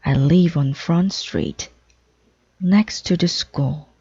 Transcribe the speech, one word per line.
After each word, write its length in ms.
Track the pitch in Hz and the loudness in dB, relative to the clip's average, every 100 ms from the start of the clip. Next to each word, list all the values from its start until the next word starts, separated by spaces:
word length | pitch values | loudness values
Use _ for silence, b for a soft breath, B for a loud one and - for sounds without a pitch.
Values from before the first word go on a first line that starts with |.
I 100 | - | 0
live 420 | 131 135 170 175 156 | 2 4 4 4 2
on 180 | 139 | -2
Front 380 | 139 - 170 190 | -4 -2 0 0
Street, 560 | - - - - - - _ _ _ _ _ _ _ _ _ | -2 -6 -4 -4 -8 -14 _ _ _ _ _ _ _ _ _
next 460 | 185 196 214 - - | 2 2 2 -4 -4
to 100 | 175 | 0
the 120 | 175 | 0
school. 600 | - - - 139 147 - _ | -2 -8 -4 -4 -4 -12 _